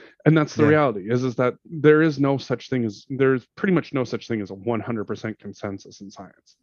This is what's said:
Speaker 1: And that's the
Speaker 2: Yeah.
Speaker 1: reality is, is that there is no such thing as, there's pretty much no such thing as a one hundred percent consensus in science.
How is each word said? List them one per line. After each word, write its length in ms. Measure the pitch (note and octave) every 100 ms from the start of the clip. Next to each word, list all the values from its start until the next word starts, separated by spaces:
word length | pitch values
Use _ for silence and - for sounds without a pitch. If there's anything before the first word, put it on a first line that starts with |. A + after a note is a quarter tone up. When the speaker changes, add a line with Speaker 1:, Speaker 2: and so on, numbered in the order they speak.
| - _ -
Speaker 1:
And 120 | D#3+
that's 180 | D3 -
the 80 |
Speaker 2:
Yeah. 60 | D3
Speaker 1:
reality 420 | D3+ C#3+ G#2 F#2+
is, 100 | B2 B2+
is 100 | A#2+
that 200 | B2 - -
there 360 | E3 D3 D3+
is 160 | D#3+ C#3
no 200 | C#3 C#3
such 320 | - B2 -
thing 160 | C3 A#2
as, 200 | G2 -
there's 360 | C3 C3+ C3 - -
pretty 160 | G3+
much 200 | E3+ -
no 120 | C#3+ B2
such 240 | A#2 -
thing 120 | A#2
as 100 | G2
a 20 | G2
one 240 | A2 A2+
hundred 240 | G#2 A#2
percent 340 | G2 G#2+ A2+ G#2+
consensus 640 | G#2 G2+ G#2+ G2 - -
in 100 | G2
science. 460 | - E3 _ _ _